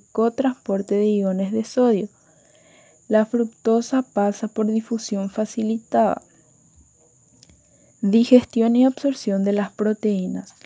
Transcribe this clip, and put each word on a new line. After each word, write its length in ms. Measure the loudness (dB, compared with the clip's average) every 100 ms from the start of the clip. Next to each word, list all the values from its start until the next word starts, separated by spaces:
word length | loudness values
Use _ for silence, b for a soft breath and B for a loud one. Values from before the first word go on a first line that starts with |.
| -8
cotransporte 840 | -2 -2 0 -2 -4 -4 -4 -2 0
de 120 | 2
iones 440 | 2 0 -2 -2
de 120 | -4
sodio. 460 | -4 0 2 2 -2 b b b b b b b b b _
La 180 | 0 0
fructosa 760 | -2 -4 -4 0 0 0 -2
pasa 460 | -2 -2 -2 -2 -8
por 200 | -4 -2
difusión 600 | -2 -2 -8 -6 -6 -6
facilitada. 920 | -6 -6 -4 -4 -4 -2 0 0 -2 -10 _ _ _ _ _ _ _ _ _ _ _ b b b b b _
Digestión 720 | 2 2 6 6 4 0 2 4
y 100 | 2
absorción 580 | 2 -4 -4 -4 -2
de 100 | 0
las 180 | -2 -4
proteínas. 840 | -4 -2 -2 -2 -2 -4 -8 -12 -20